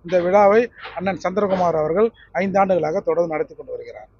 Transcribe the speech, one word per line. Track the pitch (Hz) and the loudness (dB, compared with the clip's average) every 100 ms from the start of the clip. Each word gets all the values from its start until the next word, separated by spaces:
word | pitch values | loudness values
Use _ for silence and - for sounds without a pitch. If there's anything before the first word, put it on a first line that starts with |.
| 175 | 0
இந்த | 180 175 | 0 2
விழாவை | 202 202 214 247 - - - | 4 6 4 0 -8 -14 -6
அண்ணன் | 185 175 | -6 -4
சந்திரகுமார் | 180 190 202 190 180 160 | -4 -2 0 0 0 0
அவர்கள் | 151 170 226 _ - 165 | 0 0 0 _ -10 -4
ஐந்தாண்டுகளாக | 196 190 190 180 151 180 - | 0 2 2 2 0 -2 -2
தொடர்ந்து | 160 175 151 | 0 0 -2
நடத்தி | 151 156 | -6 -10
கொண்டு | 131 123 | -12 -12
வருகிறார். | 120 104 107 | -12 -18 -20